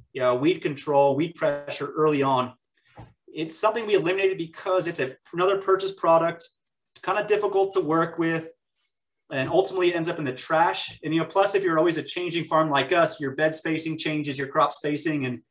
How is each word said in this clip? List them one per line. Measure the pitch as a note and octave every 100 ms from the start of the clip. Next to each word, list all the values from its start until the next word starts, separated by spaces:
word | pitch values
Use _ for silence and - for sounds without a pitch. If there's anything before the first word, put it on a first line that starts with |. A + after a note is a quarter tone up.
| -
you | C3+
know, | B2+
weed | B2 D3+ E3+
control, | D#3+ C#3 - C#3+ C#3
weed | C3+ E3
pressure | - D#3 C#3+ C#3+ - C#3+ D#3
early | D#3 D3
on. | C3+ B2+ B2 - _ _ _ - - _ _
It's | - D#3+ -
something | G#3+ A#3 G#3+
we |
eliminated | G3 D#3+ G3 G3 E3+
because | E3 - F#3+ F#3 E3+
it's | E3
a, | B2+ - -
another | E3+ F#3 B2+
purchase | - F#3+ -
product. | - E3+ E3 E3 E3 - _ _ _ _
It's | -
kind | - G#3+
of | G#3
difficult | G#3 G3+ F#3+ G3
to | F#3+
work | D3+ E3 E3 -
with, | E3 E3 D#3+ - _ _ _ _ _ _ -
and | C3+ C3
ultimately | E3 F#3+ F#3 F3
it | E3+
ends | E3
up | E3
in |
the | C#3
trash. | B2+ - D#3+ F3+ - - -
And, | D3+
you | D#3+
know, | D#3+
plus | G3 G3+
if | G3
you're | F3+ D#3
always | E3+ D#3
a |
changing | - - F3+ E3
farm | - D#3+ D#3
like | C#3 C3+
us, | F3 D#3+ -
your | C#3
bed | C#3 D#3
spacing | D#3+ E3 D#3 D#3+ D#3
changes, | D#3+ D3+ D3 C3+
your | C3+
crop | D#3 D3
spacing, | - D3 D3 D#3+ D3+ B2+
and | A#2+ -